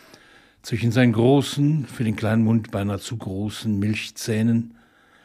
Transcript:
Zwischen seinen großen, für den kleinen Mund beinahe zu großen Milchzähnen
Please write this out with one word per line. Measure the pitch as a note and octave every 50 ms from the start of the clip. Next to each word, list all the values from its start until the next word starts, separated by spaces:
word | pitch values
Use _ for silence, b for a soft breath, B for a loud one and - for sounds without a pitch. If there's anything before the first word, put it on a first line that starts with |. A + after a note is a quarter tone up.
| B B B B B B B B B B B B
Zwischen | - - A#2+ G2+ A#2 A#2+
seinen | A2 C3 B2+ A#2+
großen, | G#2 G#2+ A2+ B2+ C#3 C#3+ B2+ - - C#3+ C#3+ D3 D#3 D#3 B2
für | - - - A#2+
den | A2 G#2
kleinen | - G#2+ G#2+ A2 A2+ A2
Mund | A2 A#2 A2+ G#2+ -
beinahe | - G2 G2+ G2+ G2 F#2
zu | - - A#2
großen | A2 - G2+ F#2+ G2 G#2 G#2 - - A2+ A2 G#2
Milchzähnen | G2 G2+ G#2+ G#2+ G#2 - - - - - - G#2+ G#2+ A2+ A#2 A#2 A#2 A#2 b b b b b b b b b b b b